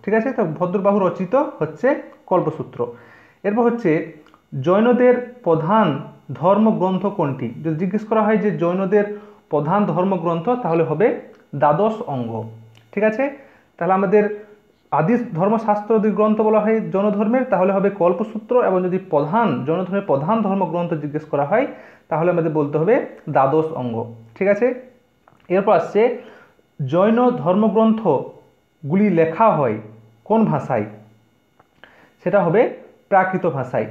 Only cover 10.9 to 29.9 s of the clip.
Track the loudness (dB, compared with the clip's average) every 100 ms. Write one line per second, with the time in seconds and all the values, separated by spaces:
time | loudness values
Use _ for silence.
10.9 | 2 0 0 -10 -20 _ 0 2 2 0
11.9 | -2 -6 -6 -6 -8 -10 -16 -20 -20 _
12.9 | -2 -2 0 -4 -6 -20 _ _ -6 0
13.9 | 2 4 2 2 -4 -14 -20 _ _ _
14.9 | 0 2 0 -2 -2 0 0 0 -2 0
15.9 | 0 2 0 0 2 2 2 2 -2 -2
16.9 | -2 0 0 0 0 0 0 2 2 0
17.9 | 2 0 0 -6 -10 0 0 2 0 0
18.9 | -4 -2 -2 0 0 0 -2 -2 -2 -2
19.9 | -4 0 -2 0 0 0 -2 -2 -4 -4
20.9 | -4 -4 -8 -4 -4 0 0 -2 -8 -20
21.9 | -20 _ 0 2 2 0 0 0 0 2
22.9 | 0 0 -12 -2 0 2 2 0 -4 -6
23.9 | -6 -8 -12 -20 -4 0 2 0 -2 -14
24.9 | _ _ _ _ _ _ 0 2 2 2
25.9 | 0 0 0 -12 -20 -20 _ _ -8 -2
26.9 | 2 2 4 2 0 0 2 2 4 2
27.9 | 2 0 -2 -4 -16 _ _ _ _ -4
28.9 | 0 2 2 0 2 2 4 0 -2 -8